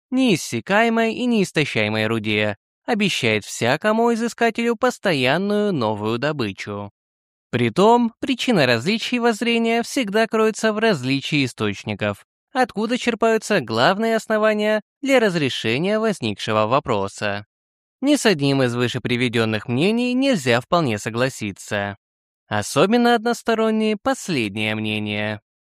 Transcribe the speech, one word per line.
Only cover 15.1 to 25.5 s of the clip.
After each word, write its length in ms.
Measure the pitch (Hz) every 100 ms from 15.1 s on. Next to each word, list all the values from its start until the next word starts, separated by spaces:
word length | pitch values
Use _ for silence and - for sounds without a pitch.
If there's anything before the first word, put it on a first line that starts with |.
| 262
разрешения 800 | 214 170 135 - 113 123 185 214
возникшего 680 | 220 - 113 98 - 107 107
вопроса. 800 | 135 147 104 98 - 104 101 104 _ _ _ _ _
Ни 160 | 269 294
с 100 | 226
одним 380 | 160 139 135
из 120 | 123 120
выше 240 | 123 127
приведенных 640 | 120 120 123 117 110 110 -
мнений 460 | 120 185 233 247
нельзя 480 | 247 277 214 123 117
вполне 360 | - 175 147 104
согласиться. 1000 | 117 113 131 - 107 90 - 104 101 98 _ _ _ _ -
Особенно 680 | 107 - 139 196 240 240 240
одностороннее 840 | 233 233 - 220 220 220 220 214
последнее 760 | 269 262 - 143 107 104 107 107
мнение. 640 | 107 107 107 104 107 107 _